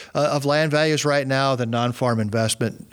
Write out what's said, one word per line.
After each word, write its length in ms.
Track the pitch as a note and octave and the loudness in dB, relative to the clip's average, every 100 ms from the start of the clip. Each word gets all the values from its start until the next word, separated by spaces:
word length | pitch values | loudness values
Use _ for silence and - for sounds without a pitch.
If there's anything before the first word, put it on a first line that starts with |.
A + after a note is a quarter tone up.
| - | -8
uh, 160 | C#3+ D3 | -2 0
of 140 | C#3+ C#3 | 0 0
land 240 | D3 D#3 | 0 2
values 340 | D3+ D#3 D3+ | 2 2 2
right 220 | D3 C#3+ C3+ | 2 0 0
now 280 | C3+ C3+ | 0 0
than 140 | B2+ A#2 | 0 0
non-farm 500 | A#2+ A#2+ A#2 B2+ A2+ | 0 -2 0 0 0
investment, 680 | G#2 A2+ A2 - A2+ - - | 0 0 -2 -2 -4 -6 -6